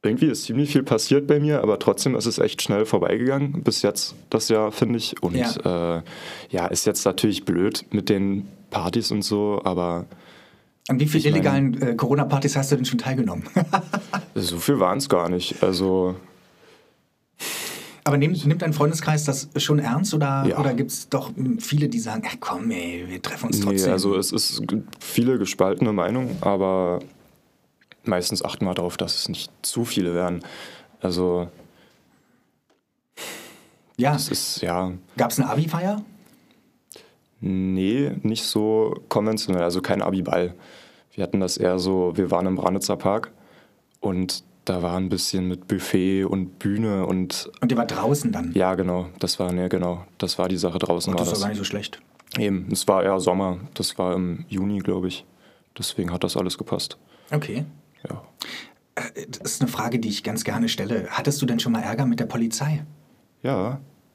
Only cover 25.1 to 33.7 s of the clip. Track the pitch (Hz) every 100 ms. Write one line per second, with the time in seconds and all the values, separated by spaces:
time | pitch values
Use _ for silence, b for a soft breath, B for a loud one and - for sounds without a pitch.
25.1 | - 120 127 95 - 95 98 120 101 87
26.1 | 123 127 95 92 98 95 92 90 90 -
27.1 | - _ _ _ _ _ _ _ - -
28.1 | 90 87 95 - - 98 92 90 - 85
29.1 | - - - - _ - - 120 - 90
30.1 | 87 90 87 B B B B B _ 95
31.1 | 90 90 90 87 - - b b b b
32.1 | _ _ _ _ _ _ _ _ _ _
33.1 | - B B B B B